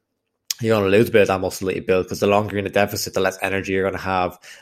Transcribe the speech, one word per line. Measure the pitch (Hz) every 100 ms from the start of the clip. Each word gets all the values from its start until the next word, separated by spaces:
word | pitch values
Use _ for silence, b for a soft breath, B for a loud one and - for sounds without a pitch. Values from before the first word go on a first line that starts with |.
| _ _ _ _ - -
you're | 110 110
gonna | 98
lose | 101 120
a |
bit | 113
of | 98
that | 95
muscle | 92 - 95
that | -
you |
build, | - 92 90
'cause | 90
the | 104
longer | 101 107
you're | 98
in | 98
a |
deficit, | 101 101 104 -
the | -
less | 95 -
energy | 95 95 92
you're | 95 95
gonna | 92
have | 95 92 90 - B B